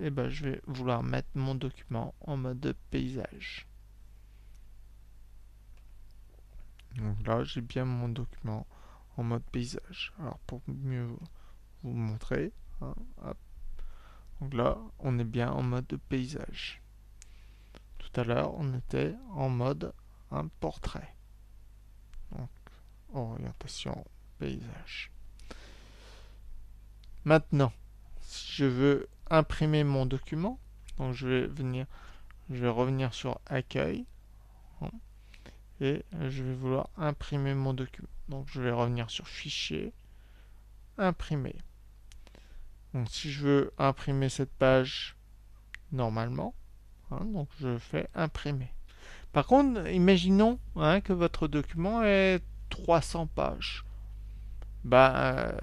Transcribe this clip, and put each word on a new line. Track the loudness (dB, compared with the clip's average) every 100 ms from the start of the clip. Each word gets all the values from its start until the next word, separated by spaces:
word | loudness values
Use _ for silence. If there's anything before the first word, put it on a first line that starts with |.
eh | -4
ben, | -2 -2
je | -2 -4
vais | -4 -6
vouloir | -4 0 0
mettre | 0 -2 -2 -2
mon | -2
document | -2 -4 -8 -6 -4 -4 -8
en | -6 -4
mode | -2 -4 -4 -4 -4
paysage. | -4 -2 -4 -8 -10 -12 -12 -14 -20 -20 -20 -20 -20 -20 -20 -20 -18 -18 -18 -18 -20 -20 -20 -20 -18 -20 -20 -20 -20 -18 -18 -18 -18 -20 -20 -18 -16 -16 -18 -14 -6
Donc | -2 -2 0
là, | 0
j'ai | 0 -4
bien | -4 -2 -2
mon | 0 -2
document | -4 -6 -6 -6 -6 -8 -16 -20 -20 -14 -4
en |
mode | -2 -2
paysage. | -2 -4 -4 -6 -10 -10 -10 -8
Alors | -10 -10 -10
pour | -10 -8
mieux | -6 -2 -2 -4 -6 -12 -14 -16 -18 -20 -12
vous | -6
montrer, | -2 -2 -2 -2 0 -2 -6 -10 -8
hein, | -6 -6 -8 -10
hop. | -10 -12 -14 -10 -8 -6 -6 -8 -14 -20 -16 -10
Donc | -4 2
là, | 2 2 -4 -6
on | 0 0
est |
bien | 0 0 0
en | 0
mode | 0 0 -2 -6 -4
paysage. | -2 -2 -6 -8 -8 -10 -12 -18 -20 -20 -20 -20 -20 -20 -20 -20 -20 -16 -12
Tout | -6 -2
à |
l'heure, | 2 2 0 -2
on | -2
était | -2 -2 0 0 -2 -8 -2
en | 0
mode | 2 0 0 -4 -10 -18 -20 -8
un | -6 -6
portrait. | -4 -6 -4 -6 -6 -12 -16 -20 -20 -20 -20 -20 -20 -20 -20 -14 -12 -10
Donc, | -8 -8 -12 -20 -20 -20 -20 -10
orientation, | -6 -6 -4 -8 -8 -10 -8 -6 -8 -10 -18 -18 -6
paysage. | -4 -4 -8 -12 -12 -10 -12 -12 -16 -14 -14 -14 -16 -18 -18 -20 -18 -18 -18 -18 -14 -14 -14 -16 -20 -20 -16 -4 6
Maintenant, | 6 6 4 4 2 -16 -18 -14 -10
si | -10 -10 -6
je | 2
veux | 4 6 6 6 2 -10 4
imprimer | 6 6 4 4 6
mon | 4 4 2
document, | 0 -2 -2 -2 -4 -12 -18 -10 -4
donc | -2
je | -2 2
vais | 2 2
venir, | -2 -2 -2 -4 -10 -16 -16 -16 -16 -8
je | 0
vais | 2
revenir | 4 4 2 0
sur | -2 -6 -6 -4
Accueil, | -4 -2 0 0 0 -6 -14 -20 -20 -20 -20 -20 -10
hein, | -10 -10 -14 -20 -20 -20 -20 -20 -16 -4
et | 0 0 -4
je | -6 -4 -4
vais | -4
vouloir | -2 0 0 -2 -2
imprimer | -2 -2 -2 0 2
mon | 2 2
document. | 0 -4 -8 -12 -10 -8
Donc | -6 -6
je | -2
vais | 0
revenir | 2 2 2 -2
sur | -4 -8
Fichier, | -10 -6 -4 -4 -4 -4 -8 -18 -20 -20 -20 -20 -20 -20 -20 -12 0
Imprimer. | 2 2 0 -2 -2 -6 -12 -14 -20 -20 -18 -18 -18 -20 -16 -14 -14 -16 -6
Donc | -4 -2
si | -4 -6
je | 0 6
veux | 8 6 4
imprimer | 4 4 2 2 2
cette | 0 -2
page | 4 8 8 6 -2 -8 -10 -20 -20 -20 -20 -18 -18 -6
normalement, | 0 2 2 -2 -2 -4 -6 -14 -18 -20 -18 -8
hein, | -4 -2
donc | -2 -4 -4
je | -2 -2
fais | -2 -4 -4 -2
Imprimer. | -2 -2 -2 -2 -4 -8 -10 -14 -16 -14 -2
Par | 0 6
contre, | 8 8 4 2
imaginons, | 6 10 10 8 8 8 6 -2 4
hein, | 6 6
que | 6
votre | 4 4 4 2
document | 2 0 0 2 4
est | 6 8 8 4 0 -10 -8
trois | -2 6 6
cents | 6 -2 -2
pages. | 0 0 0 -6 -8 -10 -10 -10 -12 -12 -12 -10 -10 -10 -6 8
Ben, | 10 12
euh, | 10 4 4 0 0